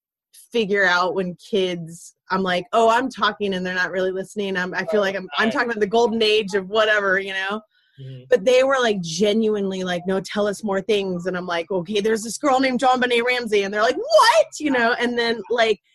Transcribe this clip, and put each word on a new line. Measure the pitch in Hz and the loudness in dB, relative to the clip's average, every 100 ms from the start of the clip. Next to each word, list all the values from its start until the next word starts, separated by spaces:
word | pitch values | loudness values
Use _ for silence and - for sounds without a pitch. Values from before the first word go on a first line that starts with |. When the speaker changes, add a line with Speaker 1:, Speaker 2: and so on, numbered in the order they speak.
| _ _ _ - - | _ _ _ -20 -8
Speaker 1:
figure | 233 196 202 185 | -4 0 2 2
out | 180 180 170 | 2 0 -2
when | 180 170 | -4 -6
kids, | - 202 185 175 160 170 - _ - | -4 -2 -2 -4 -10 -16 -20 _ -6
I'm | 190 | -2
like, | 185 180 180 | 0 -2 0
"Oh, | 220 226 | 2 4
I'm | 233 254 | 4 0
talking | 226 214 - 208 185 | -2 -2 -2 -4 -4
and | 185 | -4
they're | |
not | 185 175 | -2 -2
really | 185 185 | -2 -2
listening. | 185 190 208 196 185 | -4 -8 -6 -4 -4
I'm, | 180 175 | -4 -4
I | 190 | -2
feel | 214 | 0
like | 190 196 | 0 -2
I'm, | 185 - | -6 -2
I'm | 226 | 0
Speaker 2:
Right. | |
Speaker 1:
talking | 269 240 | 0 -2
about | 220 | -2
the | 208 | 0
golden | 233 240 226 | 2 2 2
age | 214 214 202 | 2 2 0
of | 202 185 | -4 -2
whatever," | 214 214 214 196 190 | 0 2 2 2 0
you | 196 | -2
know? | 190 196 214 220 _ _ - | -6 -4 -6 -10 _ _ -20
Speaker 2:
Mm-hmm. | 131 131 127 | -18 -14 0
Speaker 1:
But | 240 | 0
they | 202 247 269 | 4 4 4
were, | 269 | 2
like, | 240 208 | 2 0
genuinely | 170 160 208 214 220 208 196 185 185 | -4 0 2 2 2 0 -2 -4 -4
like, | 180 180 | -4 -2
"No, | 190 | -4
tell | 190 214 208 | -2 -2 -2
us | 196 | -2
more | 214 190 | -4 -4
things." | 190 208 196 175 180 | 0 0 0 -4 -4
And | 180 | -6
I'm | 180 | -4
like, | 170 170 | -4 -2
"Okay, | 190 170 208 | -4 -2 -2
there's | 214 226 | 0 -2
this | 220 - | -4 -4
girl | 294 254 | 0 2
named | 262 247 | 2 0
JonBenet | 262 254 247 240 240 | 2 2 2 0 0
Ramsey." | 247 240 208 | -2 0 0
And | 196 | 0
they're | 214 | 0
like, | 226 294 | 0 0
"What?" | 523 622 466 640 - - | 4 6 6 6 2 0
You | 294 | -2
know? | 262 233 240 | 2 2 2
And | 240 240 | -2 0
then, | 233 233 - | -2 -2 -2
like, | 240 226 202 _ | 0 2 0 _